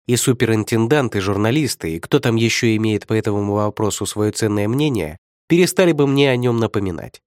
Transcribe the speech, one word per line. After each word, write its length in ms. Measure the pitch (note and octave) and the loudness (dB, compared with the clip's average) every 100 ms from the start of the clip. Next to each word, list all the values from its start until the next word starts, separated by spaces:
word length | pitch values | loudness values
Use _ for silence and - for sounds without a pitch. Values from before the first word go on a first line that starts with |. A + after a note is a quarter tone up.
| - | -4
и 100 | A#2+ | -2
суперинтендант, 960 | - A#2+ A2 A2 G2+ A2+ A2+ D3+ A#2+ G#2 | 0 0 2 0 0 0 2 2 0 -2
и 40 | |
журналисты, 720 | F#2+ G2 G#2+ D3 C3 - E2 | -2 0 0 0 -2 -4 -6
и 60 | E2 | -8
кто 180 | - C#3+ | -2 0
там 180 | B2 A2+ | 2 2
еще 380 | A2+ - A#2 A2 | 0 0 0 0
имеет 300 | A2 G#2 - | 0 -2 -2
по 80 | |
этому 400 | A2 G#2+ G2+ G2+ | -2 0 -2 -2
вопросу 520 | G2+ G#2 G#2 G#2+ - G2+ | 0 -2 -2 -4 -4 -6
свое 260 | G#2 G#2 | -2 -2
ценное 360 | - A2 G#2 G#2 | -2 -2 0 -2
мнение, 500 | C3 D3+ A2+ D#2 D#2 _ _ - | 0 -2 -2 -4 -8 _ _ 0
перестали 440 | E3+ F3 - F3+ | 2 2 4 2
бы 140 | D3+ C#3 | 4 2
мне 240 | C#3 C#3+ | 4 4
о 60 | B2 | 2
нем 220 | B2 A#2 | 2 0
напоминать. 640 | A2 G#2 G2 E2 - - _ | 0 -2 -4 -6 -10 -16 _